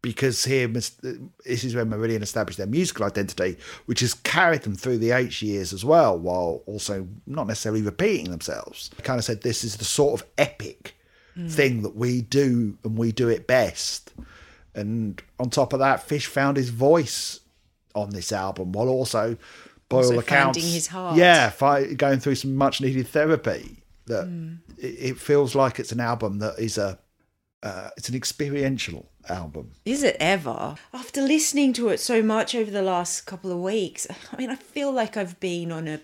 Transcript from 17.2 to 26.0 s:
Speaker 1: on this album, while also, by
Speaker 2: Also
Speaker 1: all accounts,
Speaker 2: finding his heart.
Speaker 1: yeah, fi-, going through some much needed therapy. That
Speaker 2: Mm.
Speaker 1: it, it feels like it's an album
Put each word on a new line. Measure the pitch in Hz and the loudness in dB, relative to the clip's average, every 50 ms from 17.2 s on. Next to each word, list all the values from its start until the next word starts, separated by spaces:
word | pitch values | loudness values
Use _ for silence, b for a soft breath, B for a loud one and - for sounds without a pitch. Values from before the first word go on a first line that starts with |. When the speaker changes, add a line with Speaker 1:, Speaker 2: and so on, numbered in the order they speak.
| - - - - _ _ _ _ _ _ _ _ _ _ _ | -6 -8 -10 -12 _ _ _ _ _ _ _ _ _ _ _
Speaker 1:
on | 107 104 101 | -4 -4 -4
this | 101 95 87 - | -6 -8 -6 -4
album, | 110 98 95 95 92 - 95 90 | -4 -2 -2 -4 -4 -6 -6 -4
while | 92 101 117 127 | -2 0 0 2
also, | 131 131 131 120 - 113 104 117 117 - B B B B B B B B B _ | 2 0 0 0 0 0 0 0 -2 -6 B B B B B B B B B _
by | 127 131 | 4 6
Speaker 2:
Also | 127 123 120 | 6 6 4
Speaker 1:
all | 120 | 4
accounts, | 117 - 147 139 139 135 131 170 | 2 4 4 6 6 4 2 0
Speaker 2:
finding | 160 170 170 | -2 0 -2
his | 170 151 - | -2 -4 -4
heart. | 170 185 185 180 165 | -6 -6 -4 2 6
Speaker 1:
yeah, | 165 175 180 170 160 127 110 | 8 10 10 10 8 8 4
fi-, | - - - 139 143 139 139 139 - | 2 2 4 4 4 4 2 0 0
going | 123 143 139 139 131 | 0 2 2 2 2
through | 127 143 135 | 2 0 -2
some | 127 - 135 135 | 0 -2 -2 0
much | 135 139 135 - - | 2 2 2 2 0
needed | 139 131 131 131 123 - | -2 0 0 0 -2 0
therapy. | - 151 151 160 160 143 - 117 92 - - - - - _ _ _ _ _ - | 2 2 4 4 2 2 2 -2 -4 -4 -8 -14 -18 -20 _ _ _ _ _ -4
That | 117 101 87 | -4 -4 -4
Speaker 2:
Mm. | 180 - 170 165 160 165 170 _ - - - | -4 -6 -8 -10 -10 -14 -16 _ -20 -18 -10
Speaker 1:
it, | - 127 113 117 131 131 | -10 -10 -8 -6 -6 -6
it | 127 123 | -6 -6
feels | - - 147 143 143 127 117 | 0 4 4 6 6 4 4
like | 139 135 127 - - | 2 2 2 2 -4
it's | 113 - | -8 -4
an | 113 | -4
album | 120 | -2